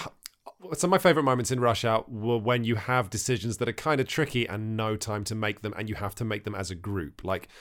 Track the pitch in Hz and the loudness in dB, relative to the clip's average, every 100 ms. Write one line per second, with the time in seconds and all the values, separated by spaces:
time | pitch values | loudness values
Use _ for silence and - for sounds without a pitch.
0 | - _ - _ - - 180 160 180 - | -10 _ -18 _ -20 -16 -8 -2 4 6
1 | 180 156 139 123 117 127 120 107 117 110 | 6 6 4 2 2 2 4 4 2 2
2 | - 113 113 117 107 123 117 110 - 127 | 0 -4 0 2 2 2 2 0 2 2
3 | 98 110 - 120 113 101 117 113 156 143 | 2 -2 0 0 0 -2 -2 -2 0 0
4 | 123 - 147 123 113 101 110 110 110 107 | 0 0 0 0 -2 -4 -4 -2 -2 -2
5 | - 104 98 110 107 104 107 101 107 104 | -2 -4 -4 -2 -2 -2 -6 -6 -6 -4
6 | 101 - 113 104 - 101 95 87 101 98 | -6 -4 -4 -4 -6 -6 -6 -6 -4 -4
7 | 76 - 92 92 - - | -4 -8 -4 -4 -6 -20